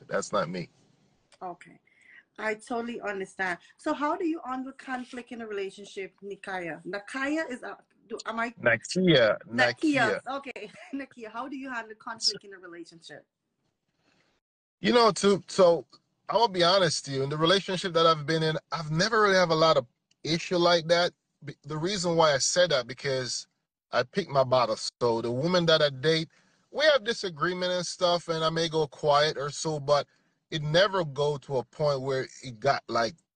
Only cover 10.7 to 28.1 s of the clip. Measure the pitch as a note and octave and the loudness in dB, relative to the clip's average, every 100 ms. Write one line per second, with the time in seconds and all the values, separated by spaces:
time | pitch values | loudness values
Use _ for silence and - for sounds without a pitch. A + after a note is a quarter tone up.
10.7 | - - C#4 C4 B3 G#3+ A3+ C4+ C4+ C4+ | -18 -12 -12 -12 -16 -14 -12 -10 -10 -10
11.7 | A#3 A3 G#3+ A#3+ A3+ A3 G3 G3+ F#3+ F3+ | -10 -10 -14 -14 -4 -2 -2 -8 -20 -18
12.7 | E3+ E3 E3 - D3 _ _ _ _ _ | -18 -20 -20 -20 -20 _ _ _ _ _
13.7 | _ _ _ _ _ _ _ _ _ _ | _ _ _ _ _ _ _ _ _ _
14.7 | _ F#3+ A#3+ A3+ E3 G3+ F#3 - - F3 | _ 2 6 4 4 2 2 0 4 6
15.7 | E3 - _ _ _ - F#3+ A#3 F3+ E3+ | 4 -2 _ _ _ -2 2 2 4 4
16.7 | G3 E3+ - C#3+ C3+ C3+ D#3 E3 G3 - | 4 2 0 -4 -4 -2 0 2 2 0
17.7 | F3+ F#3+ E3 E3 D#3 C#3+ D#3+ D#3 D#3 - | -4 -2 2 4 2 0 -2 -2 -4 -6
18.7 | D#3+ D3+ D#3 G#3+ A3 G#3 F#3 F3 D#3+ D#3+ | -10 -4 0 2 4 4 4 4 4 6
19.7 | D3+ A#2+ _ _ _ C#3+ E3 - F3 F3 | 4 0 _ _ _ -4 -4 0 2 4
20.7 | F3 D#3+ E3+ F3 - _ _ C#3 - C#3+ | 4 4 2 2 -4 _ _ -18 -14 -10
21.7 | D3+ F3 G#3 E3+ E3 D#3+ C3+ - F3+ F3 | -6 -4 -2 0 4 4 4 2 2 2
22.7 | C#3 A#2+ B2+ C#3+ C3 A#2+ - - _ _ | 2 -2 -6 -4 -4 -4 -8 -12 _ _
23.7 | _ _ A#2+ B2+ G3+ E3 C#3 B2+ B2+ A2+ | _ _ -4 -2 -4 0 0 4 4 2
24.7 | G#2+ - - A#2+ A2+ A#2 B2 E3 F3+ E3 | 0 -6 -2 0 0 -2 -2 0 2 4
25.7 | D#3 D3 C3 D3+ D#3+ E3 _ _ _ _ | 4 2 0 0 0 -2 _ _ _ _
26.7 | C4 D#4 C#4 G#3 A3+ G3 D3 E3+ F3+ F3+ | 0 4 4 0 -6 -8 -4 -4 -2 -2
27.7 | F3+ E3 - F3 | -4 -6 -2 0